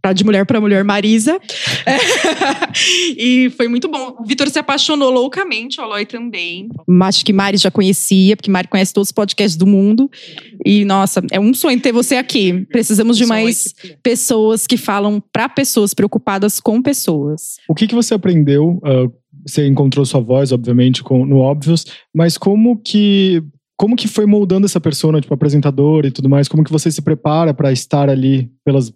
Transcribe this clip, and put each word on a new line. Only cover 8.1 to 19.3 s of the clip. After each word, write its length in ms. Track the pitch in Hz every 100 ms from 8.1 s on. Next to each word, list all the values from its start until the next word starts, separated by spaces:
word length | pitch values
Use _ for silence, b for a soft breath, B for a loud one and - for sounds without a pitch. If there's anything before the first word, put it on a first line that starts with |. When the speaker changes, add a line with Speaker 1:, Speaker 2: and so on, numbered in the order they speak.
| 196 190 208
Speaker 1:
porque 140 | -
Mari 180 | 185 180
conhece 240 | 202 190
todos 160 | - 196
os 40 |
podcasts 440 | - 202 - 208 160
do 100 | 190
mundo. 440 | 202 196 226 277 B B B B B
E, 200 | - 208
nossa, 380 | 202 196 196 - 180
é 100 | -
um 120 | 208
sonho 260 | 262 330 247
ter 120 | 254
você 240 | 233 - 254
aqui. 480 | 254 269 190 175 190
Precisamos 460 | 233 - 214 233 233
de 80 | 208
Speaker 2:
Sonho. 160 | 220
Speaker 1:
mais 300 | 226 233 - - 180 156
pessoas 640 | - 233 - 226 214 220 -
que 100 | 247
falam 460 | - 202 202 208 -
pra 160 | - 240
pessoas, 460 | - 277 - 202
preocupadas 680 | - 196 - - 196 208 -
com 200 | - 220
pessoas. 720 | 254 285 - 156 143 151 - - b
Speaker 3:
O 60 |
que 120 | 160 214
que 80 |
você 200 | 233 226
aprendeu? 640 | 214 185 170 143 139 156 175
Ah, 240 | 151 131 127 - _